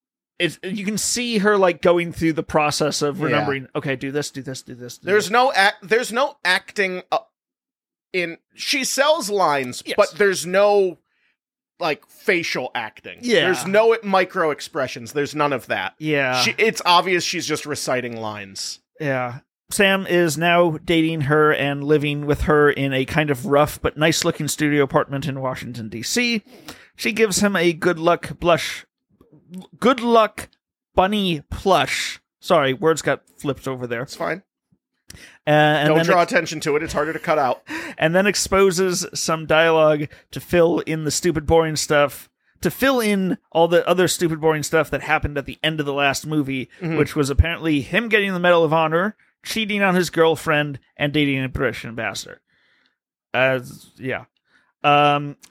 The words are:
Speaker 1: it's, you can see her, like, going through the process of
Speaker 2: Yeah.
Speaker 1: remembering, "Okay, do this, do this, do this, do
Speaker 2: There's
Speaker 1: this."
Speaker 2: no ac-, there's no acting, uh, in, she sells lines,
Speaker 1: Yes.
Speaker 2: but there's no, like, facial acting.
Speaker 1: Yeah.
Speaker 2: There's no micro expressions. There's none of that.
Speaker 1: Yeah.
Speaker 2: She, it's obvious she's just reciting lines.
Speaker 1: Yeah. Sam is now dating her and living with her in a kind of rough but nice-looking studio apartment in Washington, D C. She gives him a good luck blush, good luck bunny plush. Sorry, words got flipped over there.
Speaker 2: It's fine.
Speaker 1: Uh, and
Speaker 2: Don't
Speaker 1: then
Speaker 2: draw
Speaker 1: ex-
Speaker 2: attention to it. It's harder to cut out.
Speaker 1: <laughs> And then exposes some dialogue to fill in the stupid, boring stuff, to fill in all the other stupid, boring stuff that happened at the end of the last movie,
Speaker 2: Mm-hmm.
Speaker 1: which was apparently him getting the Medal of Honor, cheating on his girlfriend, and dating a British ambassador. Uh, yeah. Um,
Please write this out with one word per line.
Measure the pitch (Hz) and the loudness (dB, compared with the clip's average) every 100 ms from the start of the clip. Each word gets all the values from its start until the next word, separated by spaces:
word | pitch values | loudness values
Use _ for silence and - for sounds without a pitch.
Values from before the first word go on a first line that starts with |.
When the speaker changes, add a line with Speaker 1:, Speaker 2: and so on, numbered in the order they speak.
| _ _ _ - | _ _ _ -4
Speaker 1:
it's, | 175 - | -4 -4
you | 185 208 | -10 -6
can | 196 214 | -6 -4
see | - 240 240 220 | -4 -4 -2 -2
her, | 208 208 | 0 2
like, | 185 160 | 2 2
going | 185 175 175 | 2 2 0
through | 143 160 | -2 -2
the | 160 | -2
process | 156 160 147 - 151 - | -2 -2 0 -2 -2 -2
of | 147 135 | -4 -2
Speaker 2:
Yeah. | 151 | -2
Speaker 1:
remembering, | 147 143 135 131 | -2 -2 -6 -6
"Okay, | 151 143 131 | -8 -6 -6
do | 135 | -4
this, | 147 139 | -6 -6
do | 135 | -10
this, | 131 127 | -12 -14
do | - | -14
this, | 123 123 - | -18 -18 -14
do | - | 0
Speaker 2:
There's | 208 180 | 0 2
Speaker 1:
this." | |
Speaker 2:
no | 233 262 | 2 2
ac-, | 190 196 - | 4 2 0
there's | 180 226 247 | -2 -2 0
no | 233 285 - | -2 -4 -2
acting, | 175 185 - - 190 180 - | -2 -2 -2 -4 -4 -4 -4
uh, | - - _ _ _ _ _ _ _ _ | -4 -4 _ _ _ _ _ _ _ _
in, | 185 170 165 _ | -4 -4 -8 _
she | - - 277 | -12 -4 -2
sells | 254 - 294 320 208 | -2 0 2 2 0
lines, | 202 170 143 123 120 | 0 2 2 -2 -8
Speaker 1:
Yes. | - 247 | -8 0
Speaker 2:
but | 202 156 | 0 2
there's | 202 170 160 | 0 0 -2
no, | 190 208 208 190 156 _ _ _ _ _ _ _ - | 2 4 4 2 -4 _ _ _ _ _ _ _ -8
like, | 170 147 _ | -6 -6 _
facial | - - 180 165 170 123 | -12 -2 0 0 -4 -6
acting. | 120 107 - 104 90 | -6 -8 -12 -18 -10
Speaker 1:
Yeah. | 240 196 165 | 0 2 2
Speaker 2:
There's | 165 160 | 0 0
no | 208 226 226 | 2 4 2
micro | 208 190 185 185 160 | 2 0 0 0 -2
expressions. | 139 - 156 135 131 113 | -2 -8 -6 -6 -8 -8
There's | 147 135 | -4 -4
none | 147 147 | 0 0
of | 131 - | -2 -4
that. | 107 92 - | -6 -6 -6
Speaker 1:
Yeah. | 156 147 131 127 | -2 0 0 0
Speaker 2:
She, | 127 - | -2 2
it's | 220 - 175 | 0 0 2
obvious | 175 180 175 | 2 4 -2
she's | - 175 135 | -2 -6 -4
just | 151 147 | -6 -6
reciting | 139 - 127 120 113 | -8 -4 -4 -4 -8
lines. | 110 104 98 95 - - _ - | -8 -10 -12 -12 -12 -12 _ -8
Speaker 1:
Yeah. | 151 131 123 123 _ _ - | -4 -4 -4 -10 _ _ -10
Sam | - 196 196 185 | 0 0 0 0
is | 175 170 143 | 0 2 0
now | 170 175 175 156 | 0 2 2 0
dating | - 165 160 160 | -2 0 0 -2
her | 139 151 151 | 0 2 2
and | - 139 143 | 2 -2 -4
living | 143 151 147 147 147 | 0 0 0 -4 -4
with | 143 | -2
her | - 151 147 | 2 4 4
in | - 139 | 2 -2
a | 131 | -2
kind | 135 156 151 | -2 -2 0
of | 127 131 | -2 0
rough | 143 147 - | 2 2 0
but | - - | -6 0
nice-looking | 160 156 170 - 147 | 0 2 0 -2 -6
studio | - 151 147 | -2 0 0
apartment | 135 156 - 139 151 | 2 0 -2 -6 -8
in | 135 | -6
Washington, | 131 127 117 120 110 | -6 -8 -10 -12 -12
D | 113 | -10
C. | - 240 240 233 - - - - - - | -4 -2 0 -2 -6 -20 -20 -20 -20 -8
She | 233 | -6
gives | 214 220 175 | 0 0 2
him | 202 190 | 0 2
a | 170 | 0
good | 165 180 170 | 2 -2 0
luck | 165 170 - 147 | 2 0 -2 -4
blush, | 170 160 - - - _ _ _ _ _ _ 180 - - | 2 2 0 -10 -16 _ _ _ _ _ _ -20 -18 0
good | 214 262 | 2 2
luck | 233 226 208 - - _ _ _ _ | 4 4 4 -2 -18 _ _ _ _
bunny | - 185 208 190 156 - | 2 2 2 0 -2 -6
plush. | - 196 165 131 - - - _ _ | -4 2 4 2 -4 -6 -10 _ _
Sorry, | - 170 135 | 0 2 2
words | 123 160 160 | 0 0 0
got | 156 135 _ _ | 0 -4 _ _
flipped | 147 131 135 | -6 -6 -6
over | 131 123 | -8 -6
there. | 117 | -8
Speaker 2:
It's | 139 | -8
fine. | - 170 196 _ _ _ _ _ _ _ - - _ - | -6 -6 -6 _ _ _ _ _ _ _ -20 -20 _ 0
Speaker 1:
Uh, | |
and | 151 151 151 147 | 4 4 2 4
Speaker 2:
Don't | 160 | 2
Speaker 1:
then | 165 | 4
Speaker 2:
draw | 180 | 2
Speaker 1:
ex- | 170 | 2
Speaker 2:
attention | 180 160 156 | 0 -2 -6
to | 156 147 | -2 -2
it. | |
It's | 160 | -2
harder | 156 151 | -4 -4
to | 160 | -4
cut | - 156 | 0 2
out. | 131 - - | 2 -2 -6
Speaker 1:
<laughs> | 320 330 - | -12 -12 -2
And | 160 | 2
then | 175 202 | 2 2
exposes | - - 196 196 170 190 175 - | 0 0 4 4 4 0 -2 -6
some | - - 160 151 | -6 -4 -4 2
dialogue | 156 165 160 156 151 147 - _ | 4 4 6 4 2 -2 -10 _
to | 135 | -16
fill | - 175 165 - | 0 4 4 2
in | - 160 | -2 -4
the | 151 | -2
stupid, | - 175 156 151 | -2 -2 -2 2
boring | 165 160 151 | 2 4 -2
stuff, | - 147 143 - - _ _ _ | 0 2 2 -2 -20 _ _ _
to | - | -4
fill | - 269 254 | 0 2 2
in | 214 202 185 - _ | 2 0 0 -4 _
all | 160 165 | 2 4
the | 170 - | 4 4
other | 175 175 | 2 2
stupid, | - 175 160 | 2 -2 0
boring | 160 156 | 0 0
stuff | 143 165 147 | 0 0 0
that | 135 | -4
happened | - 151 147 143 | -2 -2 -2 -6
at | 127 | -8
the | - | -4
end | 156 156 | -4 -2
of | 143 | -4
the | |
last | 139 143 131 147 | 0 0 -2 -2
movie, | 156 135 135 120 - | -2 -2 -4 -8 -10
Speaker 2:
Mm-hmm. | 170 156 | -6 0
Speaker 1:
which | 147 | 0
was | 156 139 | 0 -2
apparently | 131 165 170 160 147 | 2 0 0 0 0
him | 110 190 233 | 0 -2 2
getting | 214 196 | 2 2
the | 180 | 2
Medal | 180 170 | 4 6
of | 160 | 4
Honor, | 160 156 165 202 - _ _ | 2 2 2 0 -4 _ _
cheating | - 226 214 208 | -8 -6 -2 0
on | 196 | 2
his | 180 160 | 2 0
girlfriend, | 165 165 160 165 147 147 139 _ - | 2 2 2 0 0 0 -6 _ -6
and | 147 | -2
dating | 151 143 135 | 0 0 0
a | 131 | -4
British | 131 131 - | -2 -4 -4
ambassador. | 120 113 107 107 - - _ _ _ _ _ _ _ _ _ | -12 -8 -8 -8 -12 -18 _ _ _ _ _ _ _ _ _
Uh, | 120 131 131 127 107 - _ | 0 2 0 -6 -20 -20 _
yeah. | 127 107 - _ _ _ _ _ | -10 -8 -10 _ _ _ _ _
Um, | 147 147 147 143 143 - - | 2 4 4 2 -4 -12 -8